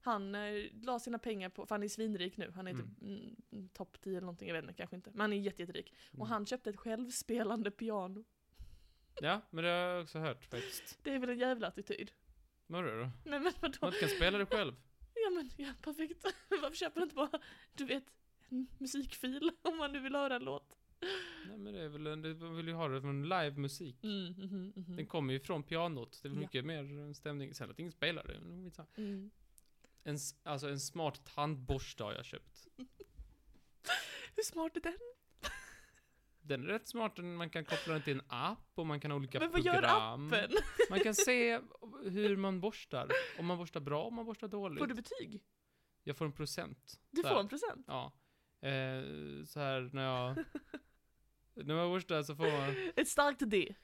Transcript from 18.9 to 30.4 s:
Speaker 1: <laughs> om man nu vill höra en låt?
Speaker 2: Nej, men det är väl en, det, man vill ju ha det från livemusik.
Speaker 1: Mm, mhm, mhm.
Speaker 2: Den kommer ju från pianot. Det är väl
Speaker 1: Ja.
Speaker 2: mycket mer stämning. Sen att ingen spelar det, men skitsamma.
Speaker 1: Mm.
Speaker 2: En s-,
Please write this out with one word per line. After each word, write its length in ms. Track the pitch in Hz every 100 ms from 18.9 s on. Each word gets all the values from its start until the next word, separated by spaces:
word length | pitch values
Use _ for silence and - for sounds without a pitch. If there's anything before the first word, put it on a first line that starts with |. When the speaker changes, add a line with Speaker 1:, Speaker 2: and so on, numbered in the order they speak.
| 277 262 - 254 269 311 339
Speaker 1:
<laughs> 40 |
om 160 | 320 320
man 140 | 285
nu 80 | 277
vill 160 | 262 285
höra 200 | 277 247
en 80 |
låt? 340 | 262 262 - - _ - 359 381 359 330 311
Speaker 2:
Nej, 100 | 208
men 160 | 202
det 80 | 202
är 60 | 156
väl 180 | 147 151
en, 140 | 156
det, 140 | 156 160
man 200 | 165 165
vill 120 | 165
ju 60 |
ha 140 | 165 156
det 140 | 135
från 280 | 139 139 143
livemusik. 720 | 185 151 139 143 143 160 123
Speaker 1:
Mm, 220 | 214 202 175
mhm, 420 | 180 190 196 185 190
mhm. 200 | 175 175
Speaker 2:
Den 100 | 156
kommer 280 | 170 135
ju 60 | 135
från 240 | 139 170
pianot. 560 | 143 165 170 143 117 -
Det 60 | 143
är 20 |
väl 80 | 143
Speaker 1:
Ja. 40 |
Speaker 2:
mycket 240 | 151 127 135
mer 480 | 160 139 143 147
stämning. 400 | 143 151 147 135
Sen 160 | - 120
att 80 | -
ingen 120 | 170
spelar 320 | - 156 165
det, 160 | - -
men 220 | 170 175 180
skitsamma. 220 | - 156 -
Speaker 1:
Mm. 360 | 208 196 202 - - - _ _ - -
Speaker 2:
En 120 | - 147
s-, 200 | - -